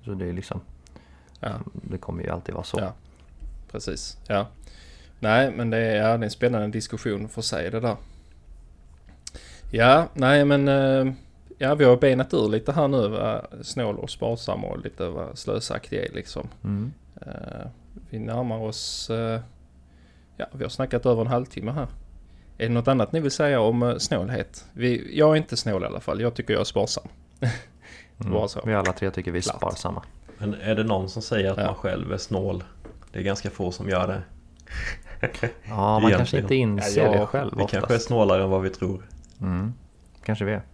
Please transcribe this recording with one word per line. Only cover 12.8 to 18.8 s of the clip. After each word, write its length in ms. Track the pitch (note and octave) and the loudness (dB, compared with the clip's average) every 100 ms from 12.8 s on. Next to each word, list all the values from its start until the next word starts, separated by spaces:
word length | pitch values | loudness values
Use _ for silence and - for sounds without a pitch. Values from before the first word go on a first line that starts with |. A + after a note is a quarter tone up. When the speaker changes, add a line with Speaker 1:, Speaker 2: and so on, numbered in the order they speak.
| C#3+ | 4
Speaker 2:
nu, 200 | C#3 G#2 | 4 2
va? 340 | A2 A2 A2 - - | 0 -2 -2 -6 -14
Snål 380 | A#2 - A2+ G2+ | -8 -4 -4 -4
och 100 | - | -8
sparsam 560 | - A2+ A#2 - G2+ G2 | -4 -4 -2 -4 -4 -4
och 140 | - | -8
lite 280 | - - F2 | -10 -6 -6
vad 300 | E2 D#2 - | -6 -8 -8
slösaktig 600 | - G#2 - - - G2+ | -4 -4 -4 -8 -6 -6
är, 120 | - | -4
liksom. 340 | - - - - - | -8 -10 -10 -12 -10
Speaker 1:
Mm. 300 | G2+ G2+ A#2 - - - | -6 -4 -4 -10 -20 -18
Speaker 2:
Eh, 460 | - - - - B2 A#2 - - - | -14 -12 -12 -12 -14 -16 -20 -20 -14
vi 100 | A2 | -10
närmar 380 | A2 A2+ B2 A2 | -6 -4 -4 -4
oss, 520 | A2 G#2+ | -6 -6